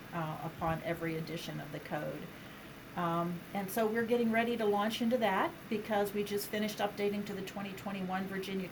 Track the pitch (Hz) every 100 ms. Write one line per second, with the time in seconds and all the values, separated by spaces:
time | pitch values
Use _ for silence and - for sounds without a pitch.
0 | - 175 160 - 160 - 165 160 - 165
1 | 165 160 160 165 - 156 147 147 - 151
2 | 156 - - - - - - - - 175
3 | 170 170 175 170 - 202 190 233 220 226
4 | 226 240 226 226 233 226 214 202 214 -
5 | 226 240 214 190 339 - - 214 220 208
6 | 202 202 208 202 - 208 214 214 202 -
7 | 202 208 208 190 190 202 196 190 202 190
8 | 185 190 190 190 196 190 175